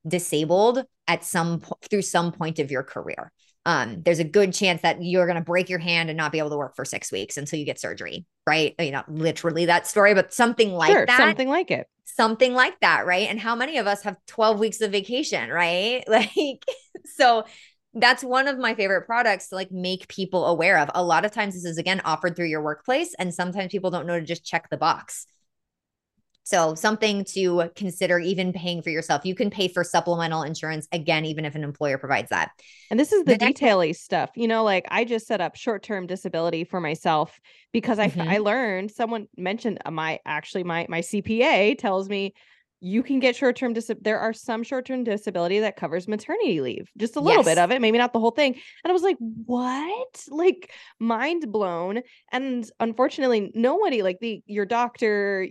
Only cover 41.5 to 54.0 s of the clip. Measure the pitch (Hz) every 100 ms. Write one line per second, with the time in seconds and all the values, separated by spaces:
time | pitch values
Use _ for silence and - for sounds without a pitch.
41.5 | 220 208 - 214 190 196 202 196 - _
42.5 | _ _ _ 180 220 247 269 254 247 254
43.5 | 247 247 226 226 214 214 214 226 226 -
44.5 | 226 233 262 247 254 233 208 208 180 175
45.5 | 208 214 - 160 170 180 214 - 415 349
46.5 | 160 127 - 95 - 226 302 311 427 170
47.5 | 170 175 254 220 233 240 240 226 233 277
48.5 | 240 - - 330 359 370 - 226 226 226
49.5 | 247 247 269 330 466 508 - - 294 359
50.5 | 359 - - - - 226 226 285 349 247
51.5 | 214 190 170 180 226 247 _ - 254 269
52.5 | 247 214 - 226 226 269 - 254 220 196
53.5 | 226 247 349 403 240